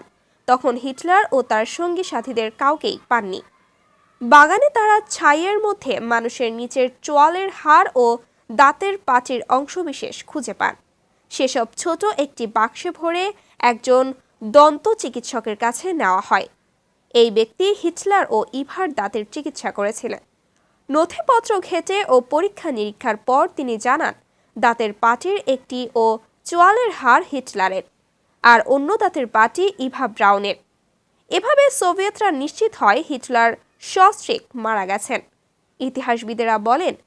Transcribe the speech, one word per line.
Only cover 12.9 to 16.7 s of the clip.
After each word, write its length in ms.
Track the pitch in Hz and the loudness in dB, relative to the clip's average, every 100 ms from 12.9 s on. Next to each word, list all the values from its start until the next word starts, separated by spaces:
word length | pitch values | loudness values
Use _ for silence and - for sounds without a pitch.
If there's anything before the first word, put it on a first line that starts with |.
ভরে 420 | 330 330 339 381 403 _ - | -6 -4 -2 -4 -6 _ -2
একজন 540 | 240 233 - 254 262 262 _ _ | 0 0 2 2 2 -4 _ _
দন্ত 420 | 220 285 294 302 415 | 2 6 6 4 -2
চিকিৎসকের 640 | 440 294 233 - 247 220 208 | -4 -4 -10 -10 -8 -8 -4
কাছে 380 | 233 233 370 | -4 -4 -6
নেওয়া 280 | 330 202 185 | -2 0 0
হয়। 260 | - 202 - _ _ | 0 -2 -2 _ _